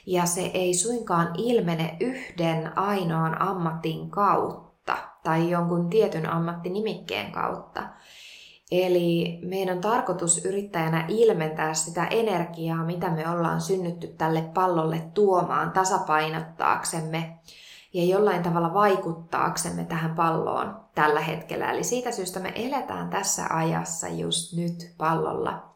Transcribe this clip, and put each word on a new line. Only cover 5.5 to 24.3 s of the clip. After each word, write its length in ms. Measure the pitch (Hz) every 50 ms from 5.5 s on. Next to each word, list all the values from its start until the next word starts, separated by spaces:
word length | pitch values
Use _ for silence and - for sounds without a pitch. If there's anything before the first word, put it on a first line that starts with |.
| 175 175 175 170 175 170 175 170
tietyn 400 | 170 220 208 190 160 160 156 -
ammattinimikkeen 1040 | 165 165 170 170 170 - - 185 185 208 220 214 170 - - - 95 104 101 -
kautta. 520 | - - - - - - - - - - - - - - - - - - - - - - - - - - _ -
Eli 680 | 175 180 185 180 180 175 175 170 170 170 170 170 170 - 170
meidän 320 | 180 185 190 190 185 185
on 60 | 180
tarkoitus 640 | 175 208 233 254 - - 175 175 175 170 - - -
yrittäjänä 600 | 190 190 202 202 202 - 170 160 160 160 165 165 -
ilmentää 680 | 214 220 233 220 185 170 156 156 156 160 160 156 160
sitä 320 | - - 165 165 180 165
energiaa, 800 | - - 226 226 214 190 170 170 - - 165 165 165 165 165 165
mitä 240 | 160 180 175 190 180
me 200 | 165 160 156 165
ollaan 320 | 170 175 165 165 165 165
synnytty 460 | 165 - 190 190 180 170 170 - 165 160
tälle 340 | - - 165 160 160 165 160 - -
pallolle 580 | 185 185 185 175 165 160 160 160 160 - - -
tuomaan 580 | 208 208 196 190 180 165 147 131 147 156 165
tasapainottaaksemme 1700 | 160 185 185 - 202 180 - - 156 151 156 156 160 160 160 - - - - 73 - - - - - 165 160 160 160 160 165 160 165 - _ - - - - - - - - _ -
ja 100 | 180 170
jollain 400 | 180 185 202 214 202 180 175 170
tavalla 300 | 175 165 170 170 165 165
vaikuttaaksemme 1120 | 202 208 208 190 - - 165 165 165 - - - 131 135 165 165 - - 170 170 170 165
tähän 300 | 170 170 160 165 160 160
palloon 640 | 165 165 165 160 160 - - - 127 - 202 - - - _ -
tällä 260 | 165 151 151 147 156
hetkellä. 500 | 165 165 165 165 - - - - - -
Eli 120 | 123 - 170
siitä 280 | - 247 254 247 -
syystä 280 | - - 185 175 - 190
me 120 | 185 185 -
eletään 540 | - 226 262 285 262 - - 190 180 175 175
tässä 360 | 175 190 196 - - - 170 -
ajassa 580 | 165 165 165 165 165 165 170 - - - - 175
just 460 | 170 165 165 170